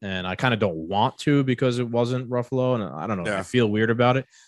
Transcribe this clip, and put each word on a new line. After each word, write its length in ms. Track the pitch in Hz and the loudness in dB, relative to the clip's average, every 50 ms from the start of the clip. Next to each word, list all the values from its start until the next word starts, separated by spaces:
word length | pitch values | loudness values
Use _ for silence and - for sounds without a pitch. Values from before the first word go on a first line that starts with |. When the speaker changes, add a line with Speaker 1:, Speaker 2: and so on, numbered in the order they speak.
Speaker 1:
and 260 | 107 98 95 92 90 | -8 -6 -6 -4 -4
I 80 | 92 92 | -4 -4
kinda 220 | - - 127 120 | -2 0 0 2
don't 320 | 107 107 98 82 80 80 82 | 2 0 -2 -2 -4 -6 -4
want 300 | 98 101 113 131 - - | 0 0 0 0 -2 -2
to 260 | - 151 143 139 139 | 0 2 2 2 2
because 340 | 131 127 - 135 127 120 123 | 0 0 0 0 0 0 0
it 80 | 123 117 | -2 -2
wasn't 420 | 117 117 120 120 127 127 131 117 | 0 0 0 0 -2 -4 -4 -4
Ruffalo, 440 | 123 120 120 - 135 127 127 127 127 | -4 -4 -4 -2 -2 0 0 0 0
and 80 | 117 101 | 0 -2
I 220 | 78 65 78 80 | -4 -6 -8 -6
don't 160 | 107 107 92 87 | -4 -4 -4 -2
know, 80 | 110 | -2
I 60 | 101 | -4
Speaker 2:
Yeah. 60 | 95 95 | -4 -4
Speaker 1:
feel 240 | - - 123 117 107 | 0 2 2 4 4
weird 220 | 104 107 110 110 | 4 2 2 2
about 260 | 117 120 123 123 127 | 4 4 4 4 4
it. 80 | 131 131 - _ - - | 2 0 -6 _ -20 -20